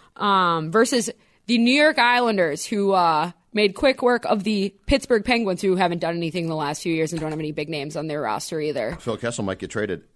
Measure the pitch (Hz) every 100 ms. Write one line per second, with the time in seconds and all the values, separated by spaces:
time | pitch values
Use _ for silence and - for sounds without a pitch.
0 | _ - 202 196 175 165 160 208 233 254
1 | 214 - _ _ - 233 233 277 302 302
2 | 240 247 240 202 165 156 - 208 202 190
3 | 170 156 170 - _ 208 208 202 285 262
4 | 247 240 - 220 196 208 196 - - 277
5 | - 233 202 240 208 180 196 185 180 170
6 | 165 170 165 175 165 156 147 147 175 160
7 | 156 165 156 156 156 151 151 156 139 156
8 | 156 147 117 104 - 160 151 135 113 160
9 | - 104 117 117 101 95 92 110 101 85
10 | -